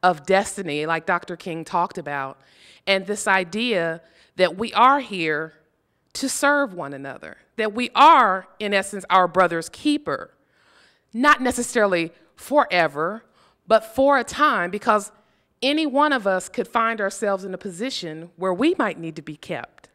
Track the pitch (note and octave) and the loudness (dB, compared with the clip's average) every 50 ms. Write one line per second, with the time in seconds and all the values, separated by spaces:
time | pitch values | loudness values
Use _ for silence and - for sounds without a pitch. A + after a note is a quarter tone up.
0 | - F#3 F3+ D3+ C#3+ - F#3+ F#3+ G3+ - - - G3 E3+ C#3+ D3 D3+ D#3 E3 E3 | 4 2 0 0 0 2 2 2 2 -2 -8 -10 -8 -6 -4 -4 -2 -2 -4 -4
1 | D#3+ - F#3 F3 - - F3+ E3 - F#3 E3 E3 D#3+ - - F3 F3 E3+ - - | -2 -2 -2 -2 -2 -8 -14 -12 -10 -10 -10 -10 -10 -4 -2 -2 -2 -2 -4 -10
2 | D#3+ D3 C#3+ C#3+ C3+ C3+ C3+ _ _ _ _ _ _ - - _ _ - G3 F#3+ | -10 -8 -8 -8 -8 -10 -12 _ _ _ _ _ _ -20 -20 _ _ 0 0 0
3 | F#3+ F#3 G#3 G3+ - A3 F#3+ F#3+ F#3 E3+ E3 G#3+ A#3 B3 A3+ F#3 E3 E3 D#3+ E3+ | 0 -4 -8 -6 0 0 0 0 0 -2 -4 -4 -4 -2 -2 -2 -2 -2 -4 -8
4 | _ _ _ _ _ _ _ - F#3 F3 E3+ F#3 A3+ A#3 - G3 A3+ B3+ C#4 C#4+ | _ _ _ _ _ _ _ 2 2 2 2 -2 -8 -4 2 4 6 6 4 4
5 | C4 A3 G#3+ F#3 E3 D#3+ D#3 D3 D#3+ D#3+ _ _ _ _ _ _ _ _ _ _ | 0 -6 -6 -4 -2 -2 -2 -4 -6 -8 _ _ _ _ _ _ _ _ _ _
6 | _ _ _ - - C4+ - - - C#4 D4 C#4+ C#4 A#3+ F#3 F3 D#3 C#3 C#3 C3+ | _ _ _ -8 -6 -6 -4 0 2 2 2 2 0 -2 -4 -10 -12 -12 -12 -12
7 | C#3 C#3 C3+ - - - - _ _ _ _ - G#3+ A3 G3+ A3+ B3 - - - | -12 -12 -14 -14 -16 -18 -20 _ _ _ _ -4 -4 -4 -2 -4 -6 -4 4 6
8 | C4+ D#4 E4 C#4+ B3 G#3 F#3 F#3+ F#3 - _ _ G#3+ G#3 G3+ G3 F#3+ - - G3+ | 8 8 8 8 6 4 2 0 -4 -10 _ _ -6 -2 0 0 -2 -2 -8 -12
9 | F3+ - F3 F#3+ F#3 F3+ E3+ F3+ F#3+ F3 E3+ E3 D#3+ - - - - D4+ D4 D4 | -4 2 4 4 4 4 4 2 2 2 2 -2 -6 -8 -14 -4 -2 0 0 0
10 | D4 - C#3+ - - - _ _ _ _ _ _ _ _ _ _ _ _ _ _ | -2 -6 -6 -6 -8 -14 _ _ _ _ _ _ _ _ _ _ _ _ _ _
11 | _ _ _ A3+ B3+ D4 C#4 - C4 B3+ A#3+ - A#3+ - - A#3 G#3+ G3+ F#3 E3+ | _ _ _ 0 4 4 4 4 2 -2 -2 -2 -6 -2 0 2 2 2 2 0
12 | E3 E3 - _ _ _ _ _ - - - D4 C4 - F3 F3+ E3 D#3 C#3+ C#3+ | -2 -4 -8 _ _ _ _ _ -10 0 2 2 2 2 2 2 2 2 0 -4
13 | D#3 E3+ G#3 A3+ _ _ _ _ _ _ _ _ _ - G#3+ A3 A3 - - - | -6 -6 -6 -10 _ _ _ _ _ _ _ _ _ 2 2 2 2 0 0 2
14 | C4+ C#4 C#4+ C4 A#3 - - - D4 D4+ C4 G#3 F3 F3+ F3+ G#3+ - A#3+ G#3+ G#3+ | 4 4 4 2 0 -4 -2 0 2 2 2 2 -2 -2 -4 -4 0 2 2 2
15 | G3 - _ _ _ _ _ _ _ _ _ _ - C4 D4 D#4 D#4+ D4 B3 C#4 | 0 -4 _ _ _ _ _ _ _ _ _ _ -2 -2 0 0 -2 -2 2 2
16 | D4 D4+ C#4+ B3+ G3 G3 F#3+ F#3 - - - - - - - A#3+ A3+ A3+ A3+ G#3+ | 2 2 2 0 0 0 -2 -2 -4 -6 -6 -6 -8 -2 -2 0 0 0 -2 -2
17 | G#3 G3 G3 - - G3+ G3 F#3+ F#3 G3 F#3 - - G#3 F3 E3 A3 C4 C4 - | -4 -6 -4 -4 -2 -2 -2 -2 -4 -10 -12 -10 -12 -12 -10 -8 -8 -8 -8 -8
18 | - E3+ D#3 D#3+ E3 F3 _ _ F3+ F#3+ F3+ F3 A#3+ D#4+ F#4 - C#4 G#3 E3+ - | -10 -10 -12 -12 -14 -18 _ _ -4 -4 -2 0 0 0 0 0 -2 -4 -2 -6
19 | E3 E3 D#3 E3 D3 - D3+ - - - F3 C3 A#2 - _ _ _ _ _ | -10 -10 -10 -12 -14 -14 -16 -16 -12 -10 -10 -10 -10 -14 _ _ _ _ _